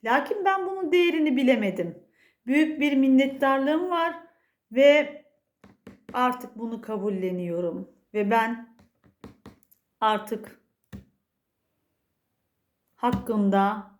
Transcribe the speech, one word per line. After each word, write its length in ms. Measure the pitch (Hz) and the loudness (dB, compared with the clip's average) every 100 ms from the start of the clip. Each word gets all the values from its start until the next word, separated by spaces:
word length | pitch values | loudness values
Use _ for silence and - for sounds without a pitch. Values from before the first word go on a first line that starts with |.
Lakin 400 | 220 262 285 440 | 2 0 0 -2
ben 220 | 381 381 370 | 0 0 -2
bunun 260 | 381 359 | -6 0
değerini 440 | 359 349 320 302 254 | 2 2 2 0 2
bilemedim. 600 | 254 247 208 180 170 - _ _ _ _ - | 2 2 0 -4 -6 -8 _ _ _ _ -2
Büyük 340 | 277 311 302 | 2 2 0
bir 160 | 294 277 | 0 2
minnettarlığım 920 | 269 262 269 269 269 269 269 311 359 | 4 4 4 0 0 0 0 0 -2
var 240 | 339 330 339 - _ _ _ _ | -2 -2 -6 -18 _ _ _ _
ve 520 | 226 277 294 294 - _ _ _ _ - _ - - - | 4 6 6 2 -8 _ _ _ _ -20 _ -20 -20 -10
artık 460 | - 247 247 - - | -2 0 -2 -10 -12
bunu 220 | 233 220 | -10 -10
kabulleniyorum. 1080 | 220 214 202 190 185 180 175 170 175 170 190 _ _ | -8 -6 -4 -4 -4 -4 -4 -4 -4 -6 -12 _ _
Ve 160 | 214 202 | -4 0
ben 460 | 226 226 233 - _ _ _ _ _ - - - - _ _ _ _ | 2 0 -4 -12 _ _ _ _ _ -20 -20 -20 -20 _ _ _ _
artık 600 | 220 208 208 220 - - _ _ _ - - _ _ _ _ _ _ _ _ _ _ _ _ _ _ _ _ _ _ | 0 0 -4 -10 -10 -20 _ _ _ -20 -20 _ _ _ _ _ _ _ _ _ _ _ _ _ _ _ _ _ _
hakkında 1000 | _ 240 220 - 220 202 196 196 214 - _ | _ -2 -2 -2 0 2 4 2 -2 -10 _